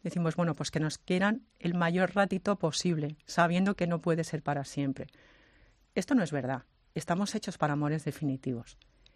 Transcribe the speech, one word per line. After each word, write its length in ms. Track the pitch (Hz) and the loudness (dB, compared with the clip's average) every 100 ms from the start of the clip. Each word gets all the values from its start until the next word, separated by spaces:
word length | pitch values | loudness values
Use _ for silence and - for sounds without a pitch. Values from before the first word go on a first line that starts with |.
decimos, 320 | 175 180 165 156 | -6 -2 0 2
"Bueno, 180 | 170 151 | 0 0
pues 140 | 147 | -2
que 100 | 156 | -2
nos 160 | 156 - | -2 -4
quieran 460 | - 180 202 220 - _ | -2 2 2 0 -6 _
el 140 | 170 175 | -2 2
mayor 380 | 170 180 180 | 2 2 2
ratito 460 | 202 196 185 - 202 | 2 2 2 -2 0
posible, 560 | 160 - 180 160 147 156 - | 0 0 0 0 -2 -6 -4
sabiendo 500 | - 170 175 196 202 | 2 4 4 2 2
que 100 | 175 | 0
no 140 | 170 | 0
puede 240 | 175 165 160 | 0 0 0
ser 180 | 156 | -4
para 220 | 147 147 135 | -2 -4 -4
siempre". 420 | - 139 131 - - - - _ _ - _ _ - | -2 -2 -2 -8 -16 -20 -20 _ _ -20 _ _ -6
Esto 180 | - 269 | 2 2
no 80 | |
es 80 | 170 | 2
verdad. 300 | 147 127 135 - _ _ - | 0 -2 -4 -6 _ _ -6
Estamos 380 | - 175 202 214 | -2 0 0 -4
hechos 220 | - 170 | -6 -2
para 160 | 151 | 0
amores 300 | 147 147 156 | 2 0 0
definitivos. 720 | 151 - 147 135 139 120 - - _ _ _ | -2 -4 -2 -2 -4 -6 -8 -18 _ _ _